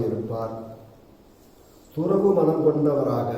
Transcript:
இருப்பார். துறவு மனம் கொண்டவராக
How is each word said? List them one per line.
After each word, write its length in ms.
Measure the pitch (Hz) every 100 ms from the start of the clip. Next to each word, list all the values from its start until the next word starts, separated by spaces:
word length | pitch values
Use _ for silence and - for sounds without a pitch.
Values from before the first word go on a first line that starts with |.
| 110
இருப்பார். 480 | 110 107 113 113 110 113 - - - - - - - - - - - -
துறவு 360 | 156 180 196 196
மனம் 320 | 175 156 160
கொண்டவராக 680 | 151 147 147 139 127 120 -